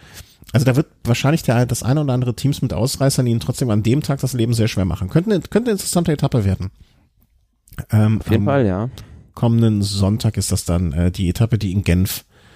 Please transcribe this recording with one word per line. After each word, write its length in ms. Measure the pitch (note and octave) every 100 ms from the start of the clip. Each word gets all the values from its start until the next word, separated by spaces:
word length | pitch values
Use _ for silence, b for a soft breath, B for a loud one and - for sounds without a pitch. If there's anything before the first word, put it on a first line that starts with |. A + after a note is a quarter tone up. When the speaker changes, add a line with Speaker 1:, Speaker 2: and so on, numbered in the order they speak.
| B B B B -
Speaker 1:
also 140 | A2+ A#2+
da 100 | B2
wird 120 | - _
wahrscheinlich 400 | A2+ A#2+ C#3 E3
der, 200 | - A#2+
das 180 | B2 B2
eine 200 | A2 D3+
oder 100 | D3
andere 220 | B2 B2
Teams 260 | A2+ C3 -
mit 140 | B2+
Ausreißern 520 | E2+ A#2+ - C3+ - B2
ihnen 140 | A#2
trotzdem 300 | - - B2+
an 120 | G#2+
dem 200 | A2 C#3
Tag 180 | - C#3
das 140 | C3
Leben 180 | B2 A#2
sehr 160 | A2+ G#2+
schwer 160 | -
machen. 240 | F#2 D2+ F2+
Könnte, 320 | D#3 G#3 F#3
könnte 300 | - G#3+ A#3+
eine 80 | G3
interessante 340 | - F3 F3
Etappe 320 | C#3+ - B2
werden. 260 | G2 F#2 F#2 - b b b _ _ _ _ _ _ - -
Ähm, 300 | G#2+ G#2+ A2
Speaker 2:
Auf 100 | -
jeden 120 | G#2+
Speaker 1:
am 40 | G#2
Speaker 2:
Fall, 140 | C#3 G#2+
ja. 240 | F#2 B2 B B B B
Speaker 1:
kommenden 460 | - A#2+ A#2 A2+ G2+
Sonntag 540 | G2 G2 G2 G#2+ A2 G2
ist 160 | -
das 120 | F#2+ -
dann, 260 | F2 F2
äh, 180 | D2 F2
die 200 | F#2 F2+
Etappe, 260 | - A2+ G#2
die 160 | G2+
in 120 | G2
Genf 400 | - F2+ F#2+ - - b b